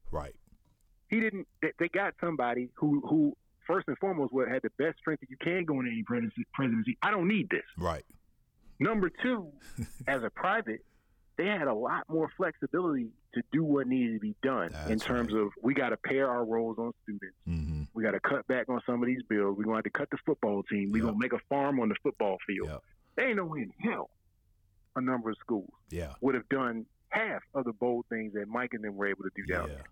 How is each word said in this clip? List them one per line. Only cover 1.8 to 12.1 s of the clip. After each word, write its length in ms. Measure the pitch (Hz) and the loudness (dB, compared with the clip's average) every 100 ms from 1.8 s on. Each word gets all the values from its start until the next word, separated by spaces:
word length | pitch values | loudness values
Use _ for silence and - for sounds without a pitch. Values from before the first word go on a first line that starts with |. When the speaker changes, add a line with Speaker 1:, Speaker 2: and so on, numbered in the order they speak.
| 170 | -2
Speaker 2:
got 240 | 185 196 - | 0 -2 -2
somebody 500 | 175 151 120 120 123 - | -2 0 2 0 -2 0
who, 260 | 151 143 127 | 2 2 4
who 280 | 156 151 - _ _ - | 4 4 2 _ _ 0
first 220 | 180 156 | 0 0
and 100 | 135 | -2
foremost, 360 | 196 175 135 | 0 0 0
what 140 | 131 117 | 2 2
had 120 | 127 | 0
the 80 | 110 - | -2 0
best 200 | 151 - | -2 -2
strength 220 | - 151 | -4 -4
that 80 | - | -6
you 80 | 131 | -6
can 260 | 165 180 170 | -2 0 0
go 140 | 139 | 0
into 120 | 123 | 0
any 120 | 113 | -2
presidency, 420 | 107 120 113 - 113 | -2 0 -2 -4 -6
presidency. 440 | - 135 113 110 - | -2 0 2 0 0
I 100 | 185 | 0
don't 160 | 208 175 | 2 2
need 220 | 214 - | 2 2
this. 140 | - - - | -2 -4 -4
Speaker 1:
Right. 280 | 85 78 - - _ _ _ _ - - | -2 -2 -6 -20 _ _ _ _ -14 -2
Speaker 2:
Number 300 | 170 220 180 - | 0 2 0 0
two, 260 | 247 240 165 - - - | -2 -2 -4 -14 -14 -10
Speaker 1:
<laughs> 300 | 113 - - | -10 -8 -4
Speaker 2:
as 160 | 131 | -2
a 60 | 110 | -2
private, 520 | - 180 220 220 220 - _ _ _ _ - | -2 0 0 -2 -6 -10 _ _ _ _ -2
they 80 | 180 | 0
had 220 | 208 143 | 2 2
a 60 | |
lot 300 | 110 120 170 | 0 0 -2
more 200 | - | -2